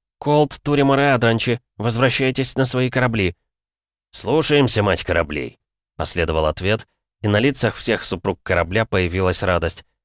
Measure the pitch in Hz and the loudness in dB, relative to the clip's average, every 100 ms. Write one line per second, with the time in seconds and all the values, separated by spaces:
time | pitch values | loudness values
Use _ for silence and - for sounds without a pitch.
0 | _ - 143 147 147 - - 143 139 135 | _ -8 0 2 2 -2 -2 2 4 4
1 | 143 123 117 113 - 117 _ - 110 113 | 4 2 2 2 0 -4 _ -6 -4 0
2 | 127 - 131 131 131 - 131 127 127 131 | 0 2 0 0 -2 0 0 0 0 0
3 | 123 113 90 - _ _ _ _ _ _ | 0 0 -2 -4 _ _ _ _ _ _
4 | _ - 98 151 143 147 127 - 101 87 | _ -8 -2 0 2 4 4 2 2 0
5 | - 85 76 73 62 - _ _ _ - | 0 -2 -2 -4 -10 -12 _ _ _ -6
6 | - 87 80 80 78 76 92 113 - _ | -4 -2 0 0 0 -2 -2 -4 -6 _
7 | _ _ 104 104 127 135 113 - - 104 | _ _ 0 2 2 0 -2 -2 -2 -2
8 | - 90 101 87 - 90 82 101 113 95 | -2 -6 -4 -6 -2 -2 0 -2 -2 -2
9 | 90 90 92 90 92 87 82 - - _ | -2 0 0 0 0 0 -2 -6 -12 _